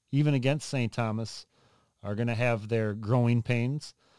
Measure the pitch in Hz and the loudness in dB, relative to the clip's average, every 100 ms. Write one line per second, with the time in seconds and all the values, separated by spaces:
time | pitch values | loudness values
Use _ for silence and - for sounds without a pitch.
0 | _ 139 147 139 131 151 - 135 117 - | _ 0 2 2 2 0 -2 -2 -2 -2
1 | 113 107 113 - - _ _ _ _ _ | -2 -2 -6 -10 -18 _ _ _ _ _
2 | 101 104 120 113 123 113 107 113 107 104 | -6 -2 0 2 2 0 0 0 0 -2
3 | 107 123 120 120 113 123 123 147 - - | 0 2 4 2 2 0 -2 -4 -10 -18
4 | _ | _